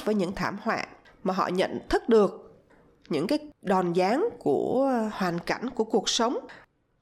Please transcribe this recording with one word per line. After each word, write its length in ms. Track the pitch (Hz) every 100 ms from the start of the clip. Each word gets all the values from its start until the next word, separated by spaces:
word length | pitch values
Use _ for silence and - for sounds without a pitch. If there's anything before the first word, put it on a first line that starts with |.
| -
với 100 | 214
những 200 | 175 190
thảm 220 | 151 202
họa 240 | - 190 - - - -
mà 100 | -
họ 140 | 185 -
nhận 320 | 180 185 - -
thức 200 | 392 -
được 520 | 226 196 - - - _ - _ _ -
những 180 | 156 170
cái 120 | 302 302 -
đòn 340 | - 190 180 170
giáng 340 | 185 254 453 -
của 520 | - 135 60 233 269 247 220
hoàn 260 | 208 185 170
cảnh, 300 | - 160 240
của 140 | -
cuộc 260 | 220 226 208
sống, 380 | - 233 349 - - - _ _ _